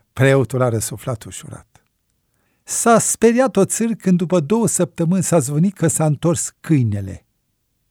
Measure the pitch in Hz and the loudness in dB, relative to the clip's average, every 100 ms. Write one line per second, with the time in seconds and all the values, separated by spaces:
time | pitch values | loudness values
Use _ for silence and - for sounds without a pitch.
0 | _ - 135 135 117 127 123 113 - 110 | _ 0 2 4 0 -2 -2 -2 -6 -10
1 | - 120 - - - - - _ _ _ | -10 -10 -12 -18 -18 -18 -20 _ _ _
2 | _ _ _ _ _ _ - - - 226 | _ _ _ _ _ _ -10 -2 2 2
3 | - - 226 233 262 196 190 - 226 208 | 2 0 2 2 2 2 0 0 -4 -2
4 | 190 180 175 185 143 226 208 - 170 - | 0 0 2 0 0 0 0 0 -2 -2
5 | 165 190 - 170 131 147 190 - 165 - | 0 0 2 0 2 0 0 0 -2 0
6 | 156 143 170 170 - - - 151 113 101 | 0 0 0 -2 -4 -8 0 0 0 -2
7 | 95 90 _ _ _ _ _ _ _ | -6 -12 _ _ _ _ _ _ _